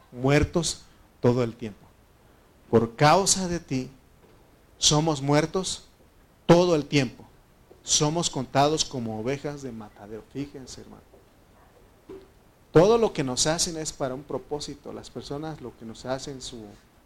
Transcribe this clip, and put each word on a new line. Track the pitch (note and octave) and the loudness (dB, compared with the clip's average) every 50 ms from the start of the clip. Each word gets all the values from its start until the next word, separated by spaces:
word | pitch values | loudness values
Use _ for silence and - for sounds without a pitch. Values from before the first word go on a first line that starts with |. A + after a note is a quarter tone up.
| _ _ | _ _
muertos | B2+ B2 B2+ C3+ C#3+ D3 D3+ - - F3 D#3+ - - - - - - - - _ _ _ | -6 -2 2 4 4 4 4 2 0 -2 -2 -2 -4 -8 -12 -20 -20 -20 -20 _ _ _
todo | - B2 A#2+ B2+ | 2 4 4 4
el | A#2+ A2+ - | 0 -2 -4
tiempo. | - A#2 G#2+ F#2+ - - - _ _ _ _ _ _ _ _ _ _ _ _ _ _ _ - | -8 -12 -12 -12 -14 -20 -20 _ _ _ _ _ _ _ _ _ _ _ _ _ _ _ 2
Por | A#2 A2 A#2 A2+ - | 4 4 4 2 2
causa | - D3 D3 E3 F#3+ G3 - - F#3+ F#3 F3 | 4 6 6 6 6 4 2 0 0 -2 -4
de | F3 E3 | -4 -6
ti | - - C#3 C3 B2+ C#3 - - _ _ _ _ - - - - _ _ _ _ _ _ _ - | -6 -4 -6 -6 -6 -6 -12 -20 _ _ _ _ -20 -20 -20 -20 _ _ _ _ _ _ _ -2
somos | - - D#3 D3+ D#3+ E3 D3+ C3 | 0 2 2 2 2 0 -2 -2
muertos | C#3 C#3 D3 D3+ E3 D#3+ - F#3+ F3+ - - - - - _ _ _ _ _ _ _ _ _ _ _ | 0 2 2 2 2 0 -2 -4 -4 -6 -8 -10 -12 -20 _ _ _ _ _ _ _ _ _ _ _
todo | - E3+ E3+ F3+ F3+ E3 | 6 6 6 6 4 2
el | D3 C#3+ | 0 0
tiempo. | - D3 C#3+ C3 A2 - - - - _ _ _ _ _ _ _ - - _ | 0 0 0 0 0 -4 -10 -20 -20 _ _ _ _ _ _ _ -20 -20 _
Somos | - - - - D3+ D3+ D#3+ F3 D#3+ - | -4 -2 0 2 2 0 0 -2 -2 -4
contados | - C#3+ B2 - - C3+ C#3+ D3+ D#3 D3+ | -4 -6 -6 -2 2 2 4 4 2 0
como | - - - B2+ A#2 A2+ A2 A2 | -2 -4 -6 -8 -6 -6 -6 -6
ovejas | A2 B2+ C#3 C#3 - D3 D3 C#3+ | -4 -4 -4 -4 -6 -10 -10 -10
de | C3 B2+ | -12 -12
matadero. | A2+ A2 G#2+ G#2 - - G#2 G2+ A2 G#2+ G#2 - | -12 -14 -16 -18 -20 -20 -18 -16 -16 -16 -16 -12
Fíjense, | - C3+ C#3+ C#3+ C#3+ C#3 B2+ - - A2 | -10 -10 -10 -10 -12 -16 -16 -16 -18 -18
hermano. | G#2+ A2 G#2 G#2+ - _ - - _ _ _ _ _ _ _ _ - _ _ _ - - _ _ _ - - - - - _ _ _ _ _ _ _ _ | -18 -20 -20 -20 -20 _ -20 -20 _ _ _ _ _ _ _ _ -20 _ _ _ -20 -20 _ _ _ -20 -20 -18 -20 -20 _ _ _ _ _ _ _ _
Todo | - D3+ F3+ G#3 A#3 | 6 8 8 8 6
lo | A#3 A3 - | 4 2 0
que | - - | 0 -2
nos | C#3 C3 B2 - - | -4 -2 -2 -2 0
hacen | D#3 D#3+ E3+ - F3+ E3 | 0 0 -2 -2 -4 -6
es | D#3 D#3 - | -8 -10 -10
para | - - C#3+ B2+ B2+ | -8 -6 -6 -6 -6
un | C3 | -8
propósito. | B2+ - - B2+ - - D3 D3 - D#3 C#3 C#3+ - A2 A2 | -10 -10 -10 -10 -8 -8 -8 -8 -8 -10 -12 -14 -14 -16 -14
Las | A2+ A#2 - | -14 -14 -14
personas, | - B2+ A2+ - C#3+ D3 D#3 D#3+ D#3 - | -14 -14 -12 -10 -10 -10 -10 -10 -12 -12
lo | C3 A#2 - | -14 -16 -16
que | - A2+ | -16 -16
nos | A2+ A2 - - | -16 -16 -10 -8
hacen, | B2 C3 C3+ - D3+ C#3 B2 | -6 -6 -6 -8 -10 -12 -12
su | - - B2+ A2+ G#2+ G2+ G#2 - _ _ _ _ _ | -14 -14 -14 -14 -16 -16 -20 -20 _ _ _ _ _